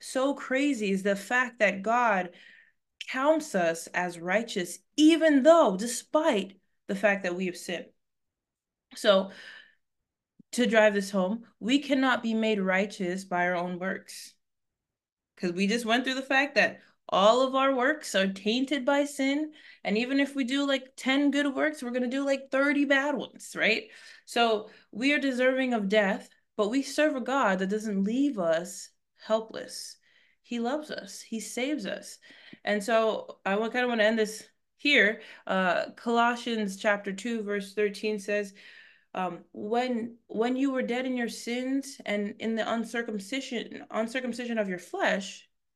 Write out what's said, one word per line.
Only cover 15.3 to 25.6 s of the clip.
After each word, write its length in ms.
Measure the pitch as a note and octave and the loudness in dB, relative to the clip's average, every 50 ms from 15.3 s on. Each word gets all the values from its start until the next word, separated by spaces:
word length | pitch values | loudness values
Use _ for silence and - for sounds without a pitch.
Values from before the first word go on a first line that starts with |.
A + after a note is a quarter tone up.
| _ - | _ -6
'cause 160 | - F3+ E3+ | -6 -4 -2
we 120 | F3+ G3 | 0 0
just 200 | G3 G#3+ A#3 A3+ | 0 0 0 0
went 180 | G#3+ A3+ B3 B3 | 0 0 0 0
through 120 | C4 C4 | -2 -4
the 60 | C4 | -6
fact 340 | C4 - C#4 C4+ C#4+ C#4+ D4 | -4 0 2 2 2 2 2
that 260 | G#3+ F#3 E3 - - - _ _ _ _ - | 2 2 2 0 -4 -14 _ _ _ _ -2
all 340 | - F3+ F#3+ G#3+ A#3 B3+ | 2 6 6 6 6 6
of 120 | C4+ C4 B3+ | 4 2 2
our 200 | C4+ C4+ C#4 C#4 | 2 2 2 2
works 420 | B3 A#3+ C4+ D#4 D4+ - - - | 2 2 2 0 0 -4 -2 0
are 180 | G3 F#3+ G3 F#3+ | 0 0 0 -2
tainted 500 | - - G#3+ A3+ B3+ C4+ C4 D4+ C#4 B3 | -2 -2 -2 0 0 0 0 -2 -2 0
by 220 | C4+ C#4+ C#4+ D4 | 2 2 2 2
sin. 480 | C#4+ - - C4+ C4+ C#4 D4 D#4 D#4 - - - - - - _ | 0 -2 -2 -2 0 0 -2 -2 -4 -8 -16 -20 -20 -20 -10 _
And 120 | F#3 G3+ | -2 0
even 240 | G#3+ B3 B3 C4+ C#4 | 0 0 0 0 0
if 140 | C#4+ C4+ C#4 | 0 0 0
we 100 | C#4 C4 | -4 -4
do, 220 | A#3 C4+ C#4 C#4+ | -2 0 0 0
like, 280 | C#4 C4+ C4 C4 - _ | 0 0 -2 -4 -8 _
ten 340 | - - B3 C4 C#4 C#4+ C#4+ | -8 -2 0 2 2 2 2
good 240 | B3+ C#4+ C#4+ C#4+ C4 | 2 2 0 0 0
works, 300 | C4+ C#4+ D#4 D4+ - B3+ | 0 -2 -2 -2 -4 -8
we're 80 | A#3+ | -6
gonna 160 | A#3+ B3+ B3 A#3+ | -4 -2 -2 -2
do, 180 | B3+ C4+ C#4 | -2 -2 -2
like, 240 | C#4 C#4 C4+ C4+ - | -2 -2 -2 -4 -4
thirty 340 | - C4 C#4 C#4+ C#4+ C#4+ C#4+ | 0 0 2 2 2 2 2
bad 320 | C4 C#4+ C4+ C#4 D4 C#4+ | 2 2 2 2 0 -2
ones, 400 | A3 - - - - - - - | -4 -6 -8 -12 -18 -18 -12 -4
right? 360 | E3+ D3+ F#3+ A3 - - - - - - - - - _ | 0 2 2 2 0 -2 -10 -18 -20 -20 -20 -20 -20 _
So 460 | - - A#3+ A#3 A3+ A3 G#3 G#3+ - - - _ _ | -6 0 2 2 2 2 0 -2 -8 -16 -20 _ _
we 220 | - G3+ B3 C#4 D4 | -10 -2 0 2 2
are 60 | D4 | 2
deserving 560 | C#4 C#4 B3+ A#3+ B3+ B3+ C4 C4 | 2 0 0 2 2 2 2 2